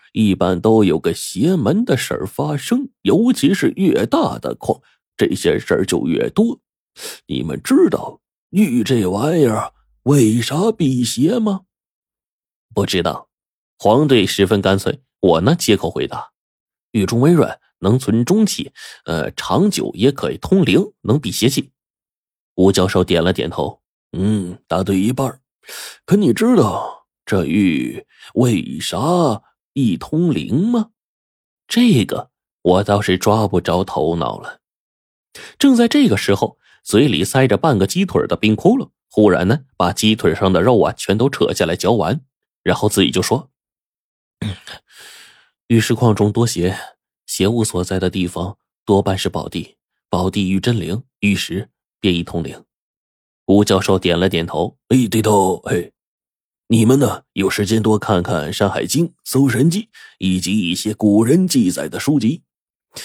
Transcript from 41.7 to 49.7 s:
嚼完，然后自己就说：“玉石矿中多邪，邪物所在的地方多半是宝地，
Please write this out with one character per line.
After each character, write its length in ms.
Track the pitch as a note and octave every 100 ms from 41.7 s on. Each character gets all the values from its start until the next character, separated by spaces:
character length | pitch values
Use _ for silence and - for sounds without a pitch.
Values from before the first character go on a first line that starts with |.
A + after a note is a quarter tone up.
| E2+
嚼 160 | F#2
完， 300 | A2+ D#2+ D3 _ _ _ _
然 140 | - F2
后 100 | G#2
自 160 | -
己 80 | E2+
就 100 | -
说 280 | - B2+ - _ _ _ _ _ _ _ _ - G#2+ F#2 - - _ - - - - _ _ _ -
：“玉 140 | A#2
石 120 | G#2+
矿 220 | A2+ A#2+ G2+
中 160 | G#2+
多 160 | G#2 A#2
邪， 300 | F2 F2 G2 - _ _ _ -
邪 200 | - F#2+
物 160 | A#2
所 220 | G#2+ F2+
在 160 | F2+ F#2+
的 100 | F2+
地 160 | F#2+ F2
方 320 | D#2+ F2+ - _ _ -
多 160 | G2
半 160 | G2 G2
是 100 | -
宝 220 | - -
地， 260 | - -